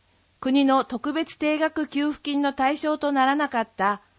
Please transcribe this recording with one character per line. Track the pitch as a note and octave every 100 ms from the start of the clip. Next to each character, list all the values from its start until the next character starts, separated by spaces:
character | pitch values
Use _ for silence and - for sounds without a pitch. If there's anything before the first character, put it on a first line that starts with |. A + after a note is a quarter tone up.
| _ _ _ _
国 | C4 C#4
の | C4+ C4
特 | B3+ B3 D4
別 | D4 D#4+ -
定 | D4+ D4+
額 | D#4 D#4 D4+
給 | C#4 D4
付 | C#4+
金 | D4 C#4+
の | C#4+
対 | C#4 C4 D4
象 | D#4 D4+
と | C#4+
な | C#4 C4
ら |
な | D4 C#4+
か | A#3+
っ | A3 -
た、 | G3 G3+ _